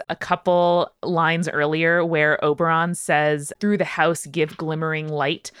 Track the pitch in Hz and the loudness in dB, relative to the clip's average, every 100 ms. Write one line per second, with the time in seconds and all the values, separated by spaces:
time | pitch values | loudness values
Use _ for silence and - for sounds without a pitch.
0 | - 165 - 180 185 175 175 175 - _ | -8 -8 -2 -2 2 4 4 2 0 _
1 | - 170 160 165 156 147 147 160 165 170 | -4 0 2 0 -2 -2 0 2 2 2
2 | 170 160 151 - 151 147 165 160 170 175 | 2 2 2 2 0 0 0 0 0 -2
3 | - 151 151 151 143 - 208 202 180 - | 0 2 2 0 -4 -4 0 0 0 0
4 | 160 165 143 156 156 - 156 156 160 156 | 0 0 -4 -2 -2 -4 -6 -4 -4 -4
5 | 156 147 143 165 - - | -4 -2 -2 -4 -8 -20